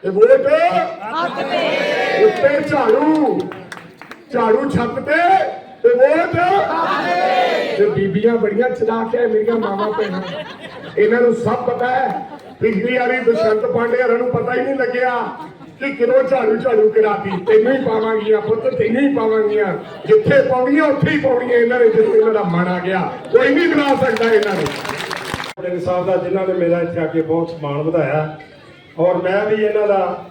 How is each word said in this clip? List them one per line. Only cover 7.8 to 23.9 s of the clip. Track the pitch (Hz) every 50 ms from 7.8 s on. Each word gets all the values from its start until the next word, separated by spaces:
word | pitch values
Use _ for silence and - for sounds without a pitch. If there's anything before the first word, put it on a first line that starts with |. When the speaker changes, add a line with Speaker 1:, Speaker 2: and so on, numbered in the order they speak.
| 202 208
Speaker 1:
ਬੀਬੀਆਂ | - - 196 190 165 208 214 233 233
ਬੜੀਆਂ | 226 - 208 202 208 247 254
ਚਲਾਕ | 247 - 226 220 220 226 226 226 -
ਹੈ | 240 240 220
ਮੇਰੀਆਂ | 214 214 214 233 233
ਮਾਵਾਂ | 220 208 202 196 196 214 214
ਭੈਣਾਂ, | 214 214 214 202 185 185 185 180 - - - - - - 640 659 - - - - - -
ਇਹਨਾਂ | 208 220 226 240
ਨੂੰ | 247 240 220
ਸਭ | - - 214 226
ਪਤਾ | 254 - 247 240 240 240 247
ਹੈ। | 254 269 269 - - - - - 294 285 - - - -
ਪਿਛਲੀ | - 226 220 190 226 240 247 254
ਵਾਰੀ | 247 240 247 254
ਦੁਸ਼ਯੰਤ | 240 233 226 214 220 220 214 214 214
ਪਾਂਡੇ | 240 - 233 233 233 233 247 254
ਹੋਰਾਂ | 240 233 240
ਨੂੰ | 254 247
ਪਤਾ | 240 233 220 233 247
ਹੀ | 254
ਨਹੀਂ | 262 277 277
ਲੱਗਿਆ | 269 254 233 240 247 254 254 240 240 214 185 - - - - - - - - - -
ਕਿ | 269 277
ਕਿਦੋਂ | 277 - 240 233 254 269 262
ਝਾੜੂ | 262 269 262 240 214 226
ਝਾੜੂ | 226 - 262 233 - 214 214
ਕਰਾਤੀ। | - 226 214 214 202 202 - 190 190 180 - -
"ਤੈਨੂੰ | 220 220 220 247 269
ਹੀ | 262 -
ਪਾਵਾਂਗੀਆਂ | 247 220 220 220 220 220 214 208 214 220 208
ਪੁੱਤ, | 208 214 220 226
ਤੈਨੂੰ | 233 262 247 247 226 214 226 254
ਹੀ | 285 277 277
ਪਾਵਾਂਗੀਆਂ, | 254 220 220 220 220 214 208 208 214 208 190 175 - - - - - -
ਜਿੱਥੇ | - 440 427 427 - 277 277 - -
ਪਾਉਣੀਆਂ | 262 254 254 262 285 302 320
ਉੱਥੇ | 302 269 - - -
ਹੀ | 302 294
ਪਾਉਣੀਆਂ।" | 269 269 254 240 247 247 240 240
ਇਹਨਾਂ | 233 233 247 254
ਨੇ, | 240 220
ਜਦੋਂ | 208 220 220 196 196
ਇਹਨਾਂ | 214 214 226 220
ਦਾ | 208 196
ਮਨ | 175 170 170 180 180
ਆ | 180 180
ਗਿਆ, | 170 185 190 185 170 - - - - -
ਕੋਈ | - 233 254 269 285
ਨਹੀਂ | 294 349 339 311
ਡਰਾ | 294 294 277